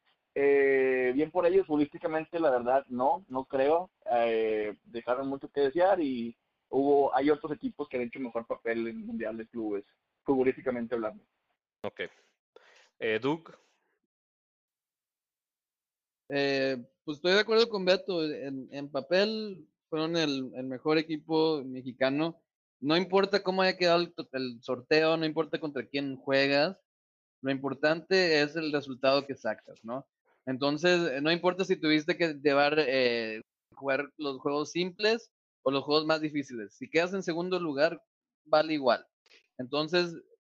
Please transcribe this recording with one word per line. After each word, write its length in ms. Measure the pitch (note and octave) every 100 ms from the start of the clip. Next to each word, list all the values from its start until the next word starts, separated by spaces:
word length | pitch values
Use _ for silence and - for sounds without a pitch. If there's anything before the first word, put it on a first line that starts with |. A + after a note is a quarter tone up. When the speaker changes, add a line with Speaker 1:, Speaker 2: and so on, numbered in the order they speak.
| _ _ _
Speaker 1:
Eh, 760 | - C#3 C#3 C#3 C3+ C3 B2+ B2+
bien 160 | C3 D#3
por 160 | F3+ F3
ellos, 220 | F#3+ F#3
futbolísticamente, 720 | D3+ D3 E3+ E3+ D#3+ D#3 E3+
la 100 | D#3+
verdad, 340 | B2+ A#2+ C3+ C3+
no, 380 | B2 B2+ G3+ G2
no 160 | B2+
creo. 480 | C3 C3+ C3+ E3 F#3 _ -
Eh, 680 | A#2+ A#2 A2+ A2 A2 G#2+ F#2+
dejaron 440 | _ A#2 A#2 B2+ C3+
mucho 220 | C#3 D3
que 80 | -
desear 400 | C#3 D3+ F3+ F#3
y 380 | C#3+ B2+ A#2 - _ _ -
hubo, 440 | C3 C#3 C#3+ C#3
hay 160 | C3 C#3
otros 220 | D3+ D#3
equipos 380 | D3 C3 - D3
que 80 | B2+
han 60 |
hecho 180 | A#2+ C3+
mejor 260 | B2+ A#2 A2+
papel 400 | A#2+ A#2 A#2 A#2
en 100 | A2+
el 40 |
Mundial 320 | G#2+ A#2 A2 A2+
de 120 | A2
Clubes, 340 | A#2+ A2 G2+ - _ _ _
futbolísticamente 720 | - C3+ C3 B2+ C3 B2 A#2 A#2+
hablando. 260 | A2 G#2 _ _ _ _ _ _
Speaker 2:
Ok. 200 | G2+ - F2+ _ _ _ _ - _ _ _ -
Eh, 200 | A#2 A2
Doug. 300 | C3 D#3+ - - _ _ _ _ _ _ _ _ _ _ _ _ _ _ _ _ _ _ _ _ _ _ _ _ _ _ -
Speaker 3:
Eh, 480 | C#3+ C#3 C#3 C3+ C3 A#2+ _
pues 140 | - D3
estoy 160 | F3+
de 80 | G3
acuerdo 260 | G#3+ A3 A#3
con 160 | G#3
Beto. 400 | F#3 F#3 F#3 F3+
En, 460 | D#3 B2 C#3 C3+ B2+
en 180 | C#3 C#3+
papel 800 | D3 C3+ F3+ G#3 A3 G#3+ F#3 - _ _
fueron 260 | D#3+ D#3+ E3+
el, 340 | D#3 C3+ C3 A2
el 80 |
mejor 340 | C3 B2+ D#3 D#3
equipo 640 | D#3+ D#3 D#3 D#3+ D#3+ D#3 C3
mexicano. 760 | B2+ B2+ A#2 C3 C#3 E3 E3 _ _ _ _
No 160 | C3+ E3
importa 480 | F#3 F#3+ G3 G3
cómo 180 | F#3+ F#3
haya 140 | F#3 F#3
quedado 220 | F3+ E3+
el, 120 | E3+ - D#3
el 300 | C3 B2+ A#2+
sorteo, 540 | - B2 A#2+ D#3 D#3+ E3
no 80 | D#3+
importa 340 | D#3 D#3 D#3+
contra 260 | D#3 C#3 A#2
quién 300 | C#3+ C#3 C3
juegas, 600 | - C3+ C#3 C#3 D#3 F#3+ _ _ _ _ _ _
lo 80 | C3
importante 880 | C3+ C#3 C3 D3+ E3 E3 F#3+ F3+ D3+
es 140 | D3 D#3
el 160 | D#3
resultado 560 | D3 C3 B2+ C3+ C#3 C3+
que 80 | C3
sacas, 480 | A2+ G#2+ - -
¿no? 240 | A2+ B2+ - _ _ _ -
Entonces, 640 | B2+ C#3 D3 F3 F3 E3+
eh, 100 | C3+
no 100 | D3
importa 320 | E3+ F3+ F3+ F3+
si 100 | F3
tuviste 420 | D#3 D#3 D3+ E3+
que 180 | E3+ D3
llevar, 320 | C#3+ C#3 C#3+ D3+
eh, 640 | C#3+ C3+ B2 A#2 A2 A2 - _ _ -
jugar 340 | C#3 C3+ C#3+ -
los 220 | D3 C3
juegos 320 | D3 C#3+ D3
simples 600 | E3+ F#3 F3 G#3+ A3+ - _ _ _
o 80 | C3+
los 120 | C#3
juegos 220 | C#3 D3 D#3
más 160 | D#3
difíciles. 540 | D#3 D3 C3 A#2+ G2+ -
Si 140 | B2+
quedas 240 | D#3+ F3
en 100 | G3
segundo 360 | F3+ E3 F3+ F3+
lugar, 420 | E3+ C3+ D#3+ F3 _ _ _ _ -
vale 280 | D#3 D#3
igual. 320 | D#3 C3 G#2+ - _ _ _ _ -
Entonces, 580 | B2 C#3+ D#3 F3 F3 E3 - _